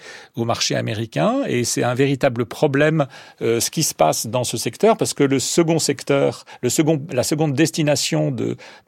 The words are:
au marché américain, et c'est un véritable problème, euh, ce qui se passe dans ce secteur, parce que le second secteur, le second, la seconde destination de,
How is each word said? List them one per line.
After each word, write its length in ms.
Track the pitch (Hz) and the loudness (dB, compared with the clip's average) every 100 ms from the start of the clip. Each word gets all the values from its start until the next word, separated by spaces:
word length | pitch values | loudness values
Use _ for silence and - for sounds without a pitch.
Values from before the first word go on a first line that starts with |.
| - - - - | -12 -20 -12 -6
au 80 | |
marché 320 | 117 110 - - | -4 -2 -2 -2
américain, 680 | 120 107 113 143 175 262 240 | -2 -4 -4 -2 0 0 -2
et 160 | 123 | -2
c'est 180 | 117 - | -2 0
un 120 | 123 123 | 0 2
véritable 500 | 139 139 143 117 120 | 2 2 0 0 -4
problème, 600 | - 156 139 151 160 135 - - - | 0 0 4 4 2 0 -6 -20 -6
euh, 200 | 120 117 | -2 0
ce 100 | - | 0
qui 120 | - | -2
se 120 | 151 - | -2 2
passe 320 | 156 143 120 | 2 2 -2
dans 160 | 123 | -4
ce 140 | 120 117 | -4 -4
secteur, 400 | - - 208 226 | -6 0 2 2
parce 160 | 131 | 0
que 100 | - | 0
le 160 | 143 135 | 2 2
second 400 | - - 165 165 | 0 2 2 2
secteur, 640 | - 139 - 139 139 127 - - | 0 -2 0 2 2 0 -10 -6
le 80 | 123 | -2
second, 320 | - 151 147 143 | 0 2 0 -2
la 100 | 123 | -2
seconde 300 | 120 151 156 | -2 0 0
destination 800 | 127 156 - 147 143 - 156 156 | 2 0 2 0 0 0 -2 -2
de, 260 | 120 113 127 - - | -2 -4 -6 -12 -20